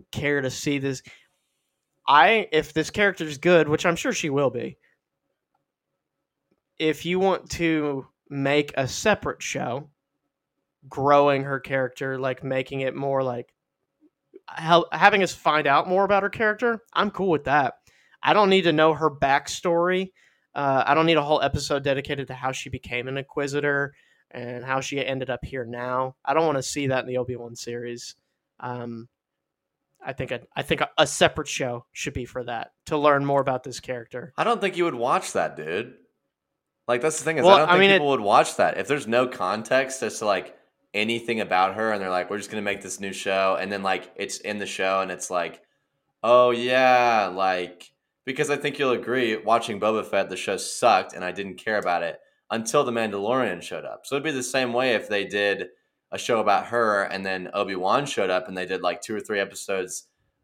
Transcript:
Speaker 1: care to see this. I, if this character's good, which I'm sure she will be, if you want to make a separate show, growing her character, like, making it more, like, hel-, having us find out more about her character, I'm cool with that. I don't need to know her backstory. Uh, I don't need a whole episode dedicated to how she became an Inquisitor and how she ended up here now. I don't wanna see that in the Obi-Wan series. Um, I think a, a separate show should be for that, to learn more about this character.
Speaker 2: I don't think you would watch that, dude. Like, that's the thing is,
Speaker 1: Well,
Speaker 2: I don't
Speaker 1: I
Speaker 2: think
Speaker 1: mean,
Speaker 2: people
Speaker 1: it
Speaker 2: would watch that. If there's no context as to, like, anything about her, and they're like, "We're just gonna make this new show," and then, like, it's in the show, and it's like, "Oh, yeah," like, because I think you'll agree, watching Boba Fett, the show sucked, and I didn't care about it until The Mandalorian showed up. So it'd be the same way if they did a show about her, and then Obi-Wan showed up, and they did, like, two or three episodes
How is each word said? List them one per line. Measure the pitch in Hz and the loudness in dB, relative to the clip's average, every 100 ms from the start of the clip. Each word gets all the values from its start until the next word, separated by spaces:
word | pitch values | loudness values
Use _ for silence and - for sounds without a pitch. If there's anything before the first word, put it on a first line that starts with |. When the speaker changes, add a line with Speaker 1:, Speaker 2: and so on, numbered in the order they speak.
| _ | _
Speaker 1:
care | - 143 143 | -4 -2 0
to | 131 | -2
see | - 151 143 | -4 -2 -2
this. | 135 127 - - _ _ _ _ _ _ _ _ - | -2 -6 -12 -20 _ _ _ _ _ _ _ _ 4
I, | 143 185 226 185 | 8 8 4 2
if | 156 147 | 0 0
this | 160 151 | -2 -2
character's | 202 202 185 156 143 | 0 0 0 -6 -2
good, | 175 170 151 | 4 6 6
which | 156 | 2
I'm | 175 175 | 0 0
sure | 277 | -2
she | 208 160 | -2 -2
will | 139 135 | 0 0
be, | 117 120 - _ _ _ _ _ _ _ _ _ _ _ _ _ _ _ _ _ _ _ - | -2 -8 -12 _ _ _ _ _ _ _ _ _ _ _ _ _ _ _ _ _ _ _ -2
if | 156 151 | -2 -2
you | 165 185 | -2 0
want | 190 180 - | 2 0 -4
to | - 165 156 147 139 - _ - | -2 0 0 -2 -4 -10 _ -10
make | 139 139 147 147 - | -4 2 2 0 -2
a | 135 | -4
separate | - 214 190 143 - | -2 0 0 -2 -8
show, | - 135 127 131 151 _ _ _ _ _ _ _ _ _ 135 | -8 -6 -6 -8 -10 _ _ _ _ _ _ _ _ _ -12
growing | - 139 143 143 139 | -2 4 6 6 2
her | 139 135 | -2 -6
character, | - 135 127 - 135 131 | -4 -2 -2 -4 -6 -4
like, | 131 127 | -4 -6
making | 131 131 131 135 | -4 -4 -4 -6
it | 131 | -6
more, | 139 139 135 | -4 -2 -2
like, | 131 123 - _ _ _ _ _ _ _ _ - - | -2 -6 -10 _ _ _ _ _ _ _ _ -20 -16
hel-, | - 160 170 165 | -6 4 4 4
having | 156 202 202 | 4 6 6
us | 180 | 2
find | - 165 151 147 | 0 0 2 4
out | 143 175 | 2 2
more | 185 | 2
about | 196 202 | 2 2
her | 196 | 0
character, | - 214 208 240 220 - | 0 -2 0 -2 -2 -4
I'm | - 208 | -2 -2
cool | - 190 | -2 0
with | 147 | 0
that. | 131 147 131 - _ _ _ _ | 2 2 2 -4 _ _ _ _
I | 135 | 2
don't | 180 196 | 4 6
need | 190 | 4
to | 170 | 4
know | 156 156 | 4 4
her | 147 156 | 4 0
backstory. | 139 139 143 - - 180 170 175 185 190 _ _ _ _ | 2 2 2 0 -4 0 2 2 0 -2 _ _ _ _
Uh, | 139 143 135 120 | -4 0 2 4
I | |
don't | 151 165 | 4 6
need | 156 | 4
a | |
whole | 143 151 | 4 2
episode | 139 147 139 143 | 2 -2 -2 -2
dedicated | 139 139 135 139 135 | 0 -2 -4 -8 -8
to | |
how | 127 131 | -8 -6
she | 131 131 | -6 -10
became | 131 - 123 127 | -12 -8 -8 -6
an | 135 | -8
Inquisitor | 135 147 143 143 147 143 139 - _ _ _ | -6 -6 -4 -2 0 0 -4 -8 _ _ _
and | - 120 123 | -14 -12 -10
how | 127 131 | -4 -4
she | 127 139 | -4 -4
ended | 127 135 127 | -4 -4 -6
up | 120 | -6
here | - 131 | -8 -8
now. | 117 120 127 127 131 - | -8 -8 -4 -4 -4 -6
I | - | -2
don't | 147 165 | 2 2
wanna | 139 | 0
see | - 151 139 | -4 -4 -2
that | 131 | -2
in | 127 | -2
the | 127 | -4
Obi-Wan | 120 117 120 120 | -4 -8 -12 -14
series. | 120 120 120 120 - - _ _ _ - | -12 -10 -10 -12 -14 -20 _ _ _ -14
Um, | 123 123 120 117 117 _ _ _ _ _ _ _ _ _ | -10 -8 -10 -12 -16 _ _ _ _ _ _ _ _ _
I | - | -12
think | 131 131 | -10 -8
a, | 120 - - - 147 151 - | -8 -8 -8 -2 -2 0 2
a | 147 | 2
separate | - 165 - 147 | 4 0 0 -6
show | - 131 120 - | -6 -4 -6 -12
should | - 147 | -12 -8
be | 139 120 | -8 -8
for | 127 | -10
that, | 120 113 - _ - | -8 -8 -10 _ -4
to | 151 | 2
learn | 147 143 | 4 4
more | 139 139 | 2 0
about | 135 127 | 0 -2
this | 135 117 | -6 -12
character. | - 123 113 123 - - | -10 -10 -12 -14 -8 -2
Speaker 2:
I | |
don't | 190 240 | -2 0
think | 196 175 | -2 0
you | |
would | 170 | -2
watch | 127 123 180 - | 0 0 0 0
that, | 98 78 73 | -2 -2 -4
dude. | 78 92 127 - _ _ _ _ _ _ _ _ - | -6 -4 -6 -14 _ _ _ _ _ _ _ _ -2
Like, | 123 | 0
that's | 156 156 | 0 -2
the | |
thing | 160 160 | -2 4
is, | |
Speaker 1:
Well, | 170 190 | 8 8
Speaker 2:
I | |
don't | 156 | 8
Speaker 1:
I | |
Speaker 2:
think | 180 | 6
Speaker 1:
mean, | 196 | 6
Speaker 2:
people | 190 143 | 6 4
Speaker 1:
it | |
Speaker 2:
would | 131 | 2
watch | 104 123 160 - | 6 6 6 2
that. | 85 - | 0 0
If | 104 | -2
there's | 143 110 | -4 0
no | 120 127 | 0 0
context | - 92 107 110 131 135 - | -2 -4 -4 0 0 0 -4
as | 110 - | -8 -2
to, | 107 | 0
like, | 92 87 - _ _ _ | 0 -2 -14 _ _ _
anything | 101 110 117 117 110 | -4 -2 -2 -2 -4
about | 90 90 95 | 0 2 2
her, | 101 110 | 0 -2
and | 104 | -2
they're | 95 | -2
like, | 90 90 | -4 -4
"We're | 104 | -6
just | 98 | -8
gonna | 107 | -8
make | 101 101 | -6 -6
this | 92 - | -10 -10
new | 98 | -10
show," | 92 98 95 95 92 | -8 -2 0 2 0
and | 95 | -2
then, | 101 | -4
like, | 95 92 - | -2 -4 -6
it's | - 98 - | -10 -10 -8
in | 104 104 | -8 -8
the | 95 | -8
show, | - 95 98 | -4 0 0
and | 92 | -2
it's | 87 - | -6 -6
like, | 90 85 - _ _ _ _ _ _ | -4 -4 -10 _ _ _ _ _ _
"Oh, | 110 123 123 | 4 6 6
yeah," | 120 123 127 127 123 120 110 95 | 4 0 4 6 6 6 4 2
like, | 92 95 92 87 - - _ _ _ | 0 0 0 -4 -12 -20 _ _ _
because | - 131 147 | -8 -4 -2
I | 143 | -2
think | 147 139 | -4 -2
you'll | 131 | 0
agree, | 117 107 127 117 107 | 0 0 0 0 0
watching | 107 117 120 101 | 2 0 0 -2
Boba | 107 107 101 | 0 0 0
Fett, | 101 95 | -2 -2
the | - | -4
show | - 92 | -4 -4
sucked, | - - 120 95 - | -6 0 4 4 0
and | - | -6
I | 90 | -6
didn't | 87 98 92 | -6 -10 -8
care | 113 107 | -4 -2
about | 98 85 | 0 -2
it | 85 - _ _ - | -2 -8 _ _ -8
until | 113 113 147 | -6 0 0
The | 127 | 2
Mandalorian | 117 110 101 101 131 113 85 | 0 -2 -2 -2 0 -2 -4
showed | - 82 | -10 -12
up. | 64 53 - | -12 -14 -6
So | |
it'd | 139 | -4
be | 156 | -4
the | 135 | -4
same | 120 135 127 | -4 -2 -2
way | 120 131 | 0 0
if | 107 - | 0 -2
they | 101 | -4
did | 98 101 101 95 90 _ _ _ _ | -2 0 0 0 -6 _ _ _ _
a | 95 | -8
show | - 113 | -2 0
about | 104 95 90 | 2 0 0
her, | 120 113 101 | 0 2 2
and | 98 95 95 | 0 -4 -4
then | 92 90 | -6 -4
Obi-Wan | 101 95 98 95 123 143 | -4 -2 -2 0 0 0
showed | - 92 | -2 0
up, | 92 - | 0 -2
and | 92 | -8
they | 90 | -6
did, | 92 | -2
like, | 87 87 | -2 -4
two | - 107 | -6 -8
or | |
three | 95 104 | -4 -2
episodes | 98 98 - 95 90 - - _ _ _ | -4 -6 -6 -6 -6 -10 -16 _ _ _